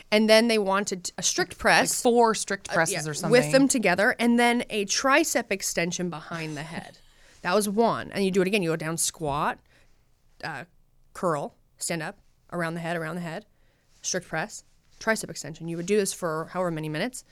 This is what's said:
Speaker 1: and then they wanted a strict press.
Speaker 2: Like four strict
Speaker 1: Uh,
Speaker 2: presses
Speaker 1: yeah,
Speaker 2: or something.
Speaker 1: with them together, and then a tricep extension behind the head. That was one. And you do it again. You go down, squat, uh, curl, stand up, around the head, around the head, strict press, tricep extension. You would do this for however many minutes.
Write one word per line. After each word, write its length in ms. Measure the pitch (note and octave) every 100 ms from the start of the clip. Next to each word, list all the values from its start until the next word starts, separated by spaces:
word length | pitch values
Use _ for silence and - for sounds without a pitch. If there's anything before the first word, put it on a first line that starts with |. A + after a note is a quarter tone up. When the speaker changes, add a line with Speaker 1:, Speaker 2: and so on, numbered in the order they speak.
| -
Speaker 1:
and 200 | G#3+ A3
then 180 | A3 A#3
they 100 | A3
wanted 540 | F#3+ G3 G#3 F#3 - -
a 60 |
strict 340 | - - F#4 -
press. 460 | G#3+ E3+ C4 - B3
Speaker 2:
Like 80 |
four 200 | A#3 A3+ G#3
strict 340 | - G3 -
Speaker 1:
Uh, 40 |
Speaker 2:
presses 320 | E3+ E3 F3 D3+
Speaker 1:
yeah, 40 |
Speaker 2:
or 20 |
something. 180 | D3 F3
Speaker 1:
with 200 | A#3+ D3+
them 160 | C4 C#4
together, 460 | B3+ G3+ F3+ A#3 -
and 180 | A#3+ A#3+
then 240 | A#3+ A#3+ -
a 160 | G#3+ G3+
tricep 680 | - C4+ C#4+ D#4+ B3+ A#3
extension 580 | G3 - F#3 F3 F3 F3+
behind 460 | D#3 - E3 D#3 D3
the 60 |
head. 360 | D#3+ E3 - - _ _ - -
That 120 | F3 G3
was 120 | G#3
one. 440 | G3+ A3+ C3+ -
And 100 | -
you 80 | G3
do 100 | G3
it 60 | F#3
again. 140 | G#3
You 80 | E3
go 60 | D#3+
down, 200 | D#3+ E3
squat, 600 | - - D3+ C#3+ G3+ - _ _ _ _ _ _ _ _
uh, 220 | D#3 C#3 E3 _ _ _ _
curl, 420 | - F3+ D3 D#3+ - _ _
stand 240 | - E3+
up, 160 | D#3+ - _ _ _
around 220 | F3 E3 E3+
the 40 |
head, 140 | E3 E3+
around 200 | D#3+ F3
the 60 |
head, 240 | E3+ E3+ - _ _ _ _ _
strict 260 | - F#3 -
press, 340 | D#3+ G3 - - _ _ _
tricep 280 | - G#3+ F#3
extension. 380 | E3 C#3+ D#3+ E3
You 80 | E3+
would 100 | F3
do 100 | G#3
this 160 | F#3+
for 360 | - F3 D#3 E3
however 180 | F3+ F3+
many 160 | D#3 D#3
minutes. 360 | D3+ A#3+ - -